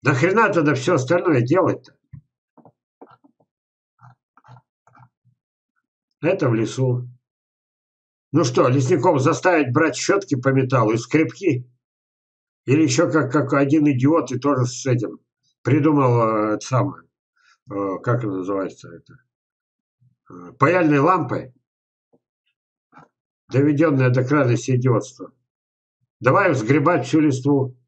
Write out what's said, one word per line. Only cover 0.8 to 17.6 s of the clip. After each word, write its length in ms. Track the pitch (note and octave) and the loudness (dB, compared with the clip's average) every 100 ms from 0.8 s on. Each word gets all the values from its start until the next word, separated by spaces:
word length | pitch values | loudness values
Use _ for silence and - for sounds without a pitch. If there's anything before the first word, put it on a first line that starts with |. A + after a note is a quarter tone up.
| F3 | 0
остальное 480 | E3+ B2 F3 F#3+ C#3 | -2 2 0 2 0
делать-то? 500 | A2 F3 D3+ F#2+ - _ _ - _ _ _ _ - _ _ _ - _ _ _ _ _ _ _ _ _ B2 _ _ _ _ B2 _ _ _ _ - _ _ _ _ _ _ _ _ _ _ _ | 2 2 2 -2 -10 _ _ -20 _ _ _ _ -20 _ _ _ -20 _ _ _ _ _ _ _ _ _ -20 _ _ _ _ -20 _ _ _ _ -20 _ _ _ _ _ _ _ _ _ _ _
Это 260 | D3+ F3+ C#3 | -2 0 0
в 60 | |
лесу. 540 | A2 A2 - C3 B2 - - _ _ _ _ _ _ _ _ _ _ _ | 0 -2 -2 -2 -2 -6 -18 _ _ _ _ _ _ _ _ _ _ _
Ну 120 | D3 | -2
что, 240 | E3+ F#3 C#3 | 0 2 2
лесников 520 | C3+ B2+ E3+ A#2+ D3 | 2 0 2 2 2
заставить 520 | C3+ D3+ F#3 E3+ C3+ | 0 0 2 2 0
брать 240 | B2 D#3+ - | 0 0 -2
щётки 380 | - G3 - C3 | -2 -2 -2 -2
по 120 | C3 | 0
металлу 420 | C3 B2+ B2+ A2 | 0 0 0 0
и 40 | A2+ | -2
скребки? 720 | - D3+ D#3 - G3 C3 - _ _ _ _ _ _ _ _ _ - | -2 -2 -2 -2 -2 -2 -6 _ _ _ _ _ _ _ _ _ -2
Или 160 | C#3+ | 2
ещё 280 | D#3 B2+ E3+ | 2 0 0
как, 220 | D3+ - | 0 0
как 200 | D3+ B2 | -2 0
один 360 | C#3+ C#3 D#3 D3 | 0 2 2 2
идиот 440 | B2+ C3+ E3 - | 2 2 0 -2
и 60 | B2 | -4
тоже 280 | C#3+ C#3 A#2+ | -2 0 -2
с 200 | - C3 | -4 -4
этим 320 | A#2 G#2+ - _ _ _ _ | -2 -4 -12 _ _ _ _
придумал, 580 | - D3 D3+ D3 C3 A#2+ | 0 2 2 2 2 2
э, 340 | A2+ A2 G#2+ | 0 0 -2
это 120 | G#2+ - | -4 -4
самое, 360 | B2+ G#2 - _ _ _ _ _ _ | -4 -4 -8 _ _ _ _ _ _